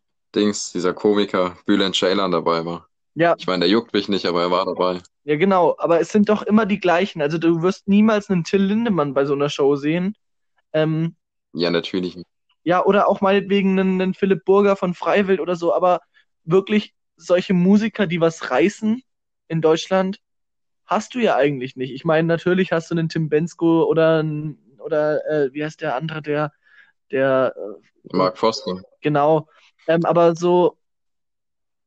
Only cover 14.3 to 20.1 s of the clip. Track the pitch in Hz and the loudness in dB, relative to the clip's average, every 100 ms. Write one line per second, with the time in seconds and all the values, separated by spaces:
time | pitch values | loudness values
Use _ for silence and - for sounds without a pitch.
14.3 | 180 - 196 202 196 180 175 170 175 190 | 0 2 2 4 0 -2 -4 0 0 2
15.3 | 190 160 180 170 135 180 180 - _ _ | 0 -2 -4 0 0 2 0 -4 _ _
16.3 | _ 165 190 196 214 - _ _ _ 165 | _ -2 0 2 0 -2 _ _ _ 0
17.3 | 180 - 185 180 208 220 - 185 170 165 | 0 2 2 4 4 2 -2 -2 0 0
18.3 | - - 127 175 - 214 247 - _ _ | -2 -4 0 0 0 -4 -4 -6 _ _
19.3 | _ - 160 156 160 - 190 190 | _ -8 -2 2 0 0 -2 -2